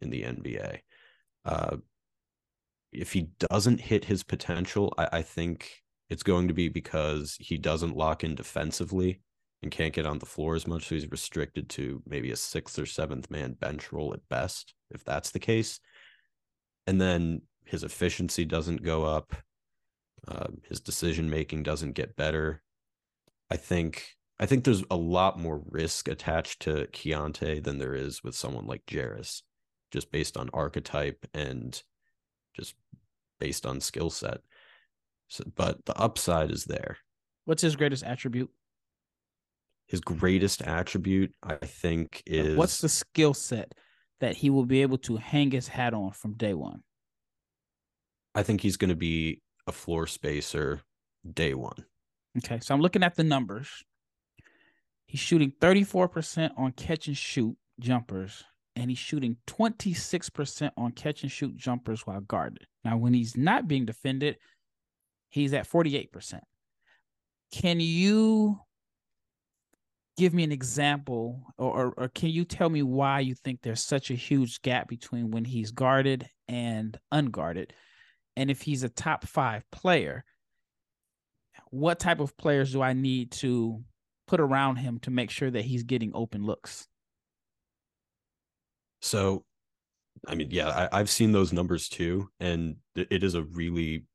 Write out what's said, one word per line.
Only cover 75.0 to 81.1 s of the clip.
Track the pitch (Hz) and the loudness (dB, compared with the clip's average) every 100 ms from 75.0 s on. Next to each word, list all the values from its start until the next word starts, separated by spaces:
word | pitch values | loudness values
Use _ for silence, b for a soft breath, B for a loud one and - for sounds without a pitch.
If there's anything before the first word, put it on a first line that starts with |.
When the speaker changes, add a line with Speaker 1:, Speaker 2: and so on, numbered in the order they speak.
| - 120 113 | -8 -4 -2
Speaker 2:
when | 113 117 | -2 -2
he's | 123 107 | -2 -4
guarded | 120 131 135 135 131 127 _ - | 2 6 6 6 2 -2 _ -8
and | 120 117 110 110 110 - | -6 -4 -2 -4 -8 0
unguarded? | 147 139 98 78 85 - b b b b b _ | 2 2 0 -4 -4 -8 b b b b b _
And | - 135 | -2 0
if | 135 | 0
he's | - 135 | -2 -2
a | 127 | -2
top | - 160 151 - | -2 -2 -2 0
five | - 127 107 - | 0 0 -2 -8
player, | - 185 165 78 69 - _ _ _ _ _ _ _ _ | -2 4 4 2 -4 -12 _ _ _ _ _ _ _ _